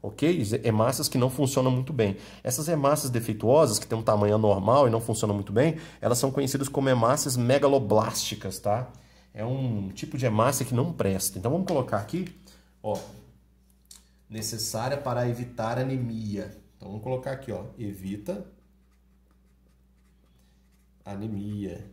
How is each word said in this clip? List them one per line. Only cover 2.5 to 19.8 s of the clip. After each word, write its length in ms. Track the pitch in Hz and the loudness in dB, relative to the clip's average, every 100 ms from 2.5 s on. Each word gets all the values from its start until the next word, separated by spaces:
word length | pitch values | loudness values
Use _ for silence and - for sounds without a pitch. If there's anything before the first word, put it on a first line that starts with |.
| 127 156 | -4 0
hemácias 420 | 156 139 147 139 | 2 4 2 0
defeituosas, 680 | 120 113 107 104 143 147 104 | -2 -2 0 4 6 6 2
que 80 | - | -2
têm 100 | 110 | -2
um 60 | |
tamanho 320 | 110 107 104 | 2 4 4
anormal 520 | 107 107 98 101 135 131 | 4 4 4 4 6 6
e 40 | |
não 100 | 113 | 2
funcionam 340 | 120 110 107 | -2 -2 0
muito 160 | 101 101 | -2 0
bem, 280 | 104 160 156 - - | 2 2 0 -12 -6
elas 160 | 110 123 | 0 2
são 120 | 139 | 2
conhecidas 380 | 135 135 135 135 | 0 0 -2 -2
como 220 | - 135 | 0 2
hemácias 480 | 123 113 131 143 123 | 4 4 2 0 0
megaloblásticas, 1200 | 120 139 143 139 104 107 107 - - 110 95 92 | 2 4 6 4 4 2 2 -4 -6 -6 -8 -6
tá? 340 | 104 110 127 - - _ _ | -2 -2 -4 -14 -20 _ _
É 100 | 107 | -8
um 460 | 113 131 131 107 95 | -6 -4 -2 -4 -6
tipo 300 | - 151 135 | -8 -8 -2
de 80 | 123 | 0
hemácia 400 | 107 120 143 127 | 4 2 2 0
que 80 | |
não 180 | 120 160 | 0 0
presta. 460 | 165 98 95 - - | 0 0 0 -4 -4
Então, 120 | 113 | -2
vamos 160 | 165 190 | -2 0
colocar 300 | 156 - 104 | 0 0 -4
aqui, 400 | 107 175 180 - - - _ _ | -4 -6 -6 -12 -20 -20 _ _
ó, 160 | 107 95 - - - _ _ _ _ _ _ - _ _ _ | -6 -6 -8 -20 -20 _ _ _ _ _ _ -20 _ _ _
necessária 680 | 110 110 113 - 110 127 139 | -10 -8 -6 -6 -4 -4 -4
para 280 | 127 120 123 | -2 -2 0
evitar 520 | 117 123 - 110 120 | -2 -6 -4 -4 -2
anemia. 760 | 135 135 117 110 104 101 92 - _ _ | -2 -2 -4 -4 -6 -6 -8 -14 _ _
Então, 120 | 95 | -14
vamos 140 | 107 | -10
colocar 300 | 120 127 135 | -6 -6 -6
aqui, 180 | 131 - | -8 -8
ó, 140 | 95 101 - | -8 -10 -10
evita 680 | 104 95 95 104 - 196 - _ _ _ _ _ _ _ _ _ _ _ _ _ | -10 -8 -10 -8 -8 -10 -12 _ _ _ _ _ _ _ _ _ _ _ _ _